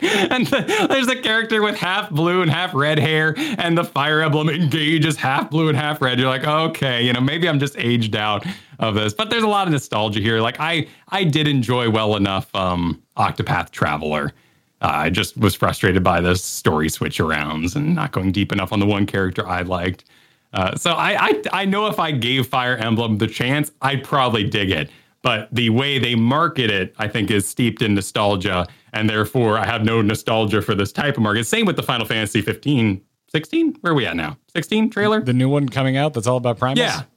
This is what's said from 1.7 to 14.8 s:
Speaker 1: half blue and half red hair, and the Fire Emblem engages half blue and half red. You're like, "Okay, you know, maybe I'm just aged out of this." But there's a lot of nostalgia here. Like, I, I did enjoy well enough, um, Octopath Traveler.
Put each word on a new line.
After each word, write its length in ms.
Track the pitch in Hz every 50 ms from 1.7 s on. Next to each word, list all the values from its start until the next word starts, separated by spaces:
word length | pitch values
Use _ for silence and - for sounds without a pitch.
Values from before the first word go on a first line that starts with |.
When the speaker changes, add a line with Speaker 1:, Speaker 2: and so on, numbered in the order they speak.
| 202
Speaker 1:
half 340 | - - 175 185 202 208 208
blue 320 | - 147 160 175 175 185 180
and 80 | 160
half 240 | 143 165 180 180 180
red 240 | 135 139 151 156 151
hair, 360 | 135 156 156 156 156 156 151
and 400 | 254 302 311 240 185 180 170 165
the 80 | 165 170
Fire 360 | - - 139 139 151 151 151 160
Emblem 260 | 156 143 151 151 156
engages 680 | 143 160 175 143 123 165 151 147 165 160 151 165 147
half 340 | - - 131 135 147 - -
blue 180 | 147 156 165 156
and 80 | 143
half 240 | 127 151 147 151 147
red. 180 | 139 127 123 123
You're 100 | 127 131
like, 180 | 131 135 131
"Okay, 580 | 151 151 156 160 165 160 - 151 135 123 120 120
you 60 | 123 120
know, 80 | 120
maybe 280 | 127 135 151 170 170 175
I'm 100 | 156 139
just 160 | 139 139 - -
aged 380 | 123 120 120 123 113 110 101
out 300 | 110 104 107 104 98 - 175 190 - - - - -
of 160 | - 110 104
this." 180 | - - 208 202
But 160 | - 220 214
there's 140 | 240 233 220
a 60 | 214
lot 180 | 208 202 190
of 60 | 180 156
nostalgia 480 | 139 - - - 107 107 110 101 107
here. 200 | 98 113 113 110
Like, 180 | 110 117 127 -
I, 260 | 151 160 170 160 - - - - _ -
I 160 | - 196 196
did 220 | 165 139 156 156 147
enjoy 420 | 143 135 120 110 123 123 120 117
well 260 | 107 110 110 107 107
enough, 380 | 104 98 98 95 95 - - -
um, 480 | 98 92 92 90 87 87 85 80 - _ _ - -
Octopath 520 | 113 92 - - - - - 90 87 -
Traveler. 640 | - - - 78 76 73 78 78 76 76 71 73 - _ _ _ _ _ _ _ _ -